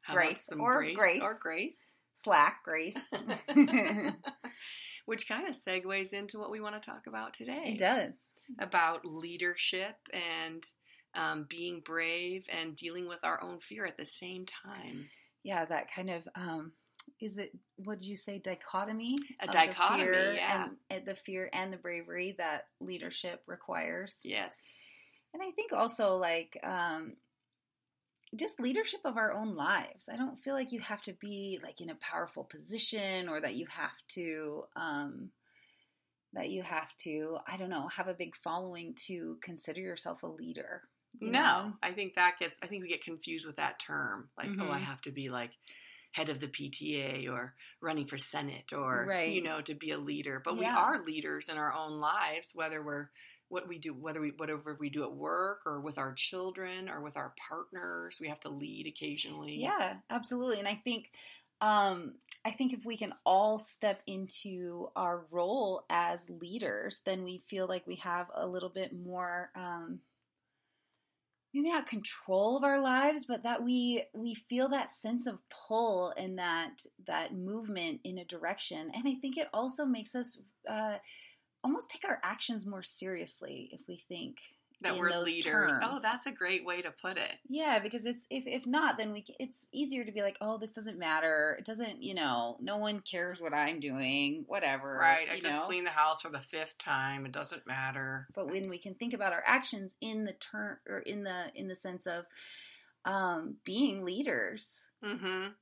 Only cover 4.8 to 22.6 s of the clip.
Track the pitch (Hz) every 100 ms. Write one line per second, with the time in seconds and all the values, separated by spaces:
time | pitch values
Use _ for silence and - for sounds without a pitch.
4.8 | - - - 226 - 220 370 262 - 185
5.8 | 185 196 190 202 202 214 208 214 214 214
6.8 | - - - 220 220 - 233 277 302 208
7.8 | 185 247 180 - - - - 240 185 175
8.8 | 165 165 - 156 170 175 175 175 - 185
9.8 | 196 220 - 185 170 165 160 165 - _
10.8 | _ - _ - 160 156 147 170 175 170
11.8 | 156 160 165 170 180 190 185 165 165 147
12.8 | 170 175 175 175 165 165 180 175 - 214
13.8 | 190 - 151 - 180 185 185 - 196 190
14.8 | - 147 143 - - _ 190 185 160 165
15.8 | - - 185 170 165 180 180 160 156 -
16.8 | _ - - _ 220 196 196 185 _ -
17.8 | 196 208 190 196 - 202 190 175 - 185
18.8 | 202 220 233 269 285 - - 175 165 175
19.8 | 180 208 185 185 190 202 185 196 185 190
20.8 | _ 190 185 190 - 185 185 175 190 185
21.8 | 175 170 170 175 185 190 165 151